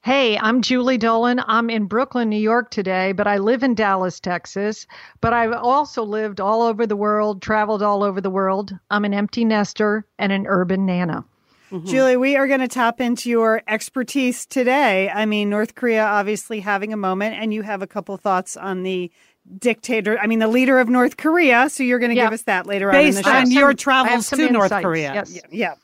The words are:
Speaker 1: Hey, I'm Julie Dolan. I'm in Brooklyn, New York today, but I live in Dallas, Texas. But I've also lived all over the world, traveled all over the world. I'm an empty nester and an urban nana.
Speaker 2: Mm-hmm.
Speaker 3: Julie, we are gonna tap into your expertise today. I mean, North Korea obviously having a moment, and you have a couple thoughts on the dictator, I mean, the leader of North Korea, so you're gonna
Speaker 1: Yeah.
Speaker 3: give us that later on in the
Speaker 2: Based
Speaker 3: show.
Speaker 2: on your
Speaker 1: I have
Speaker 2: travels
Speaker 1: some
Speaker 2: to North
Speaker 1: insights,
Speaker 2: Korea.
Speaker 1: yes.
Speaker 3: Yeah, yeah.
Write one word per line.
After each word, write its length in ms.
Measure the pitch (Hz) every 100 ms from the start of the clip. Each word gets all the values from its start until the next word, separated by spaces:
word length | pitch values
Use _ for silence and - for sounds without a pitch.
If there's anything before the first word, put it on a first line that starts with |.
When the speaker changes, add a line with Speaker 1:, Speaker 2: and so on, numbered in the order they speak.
Speaker 1:
Hey, 360 | 226 277 247 208
I'm 240 | 220 254
Julie 340 | 214 254 247 254
Dolan. 460 | 226 226 240 247 -
I'm 220 | 220 233
in 160 | 226 202
Brooklyn, 420 | 220 262 247 226
New 80 | 214
York 320 | 214 240 233
today, 420 | - 190 185 190
but 140 | 196 208
I 120 | 202
live 240 | 202 254
in 100 | 262
Dallas, 460 | 220 208 190 185 -
Texas. 680 | 196 175 - 190 208 220 - - - _
But 120 | 226
I've 200 | 233 226
also 500 | 233 240 277 294 -
lived 360 | 220 214 220 202
all 220 | 190 220
over 240 | 233 220 226
the 100 | 208
world, 460 | 208 208 214 196
traveled 400 | - 214 214 214
all 220 | 208 202
over 160 | 202 190
the 100 | 196
world. 420 | 190 190 190 196 190 _
I'm 140 | 208
an 80 | 208
empty 320 | 202 208 -
nester 600 | 226 214 208 - 214 214 - -
and 120 | 202
an 140 | 196 196
urban 400 | 190 180 190 190
nana. 380 | 180 175 - - _ _ _ _
Speaker 2:
Mm-hmm. 140 | 185 175
Speaker 3:
Julie, 300 | 262 262 254
we 200 | 262 277
are 100 | 269
gonna 220 | 269 254
tap 320 | 262 233 233
into 280 | 247 240 240
your 320 | 233 226 220 -
expertise 800 | 214 - 269 247 285 247 240 -
today. 640 | 262 247 269 262 190 190
I 160 | 190 214
mean, 240 | 214 202
North 240 | 208 214
Korea 300 | - 247 220 214
obviously 540 | 208 202 214 - 220
having 320 | 196 196 214
a 40 | 214
moment, 380 | 190 185 214
and 180 | 214 220
you 100 | 214
have 200 | 208 202
a 40 | 190
couple 300 | 208 185 190
thoughts 400 | 202 185 185 -
on 280 | 185 185
the 260 | 185 185 175 _ _ _ _ 185
dictator, 600 | 240 220 - 226 202 220
I 60 | 208
mean, 100 | 226
the 100 | 220
leader 300 | 240 262 262
of 100 | 240
North 280 | 247 247 -
Korea, 500 | 311 339 302 240 277
so 140 | -
you're 160 | 254 247
gonna 160 | 240
Speaker 1:
Yeah. 120 | 233 226
Speaker 3:
give 60 |
us 80 | 220
that 220 | - 190 180
later 220 | 202 196
on 60 | 277
in 100 | 302
the 20 | 196
Speaker 2:
Based 80 | 294
Speaker 3:
show. 60 | 262
Speaker 2:
on 140 | 254
your 140 | 262 277
Speaker 1:
I 40 |
have 60 | 277
Speaker 2:
travels 500 | 277 262 233 247 214
Speaker 1:
some 100 | 285
Speaker 2:
to 120 | 311
North 160 | 233 190
Speaker 1:
insights, 180 | 202
Speaker 2:
Korea. 280 | 175 160 143
Speaker 1:
yes. 200 | 196 190
Speaker 3:
Yeah, 60 | 175 127
yeah. 240 | 170 185 143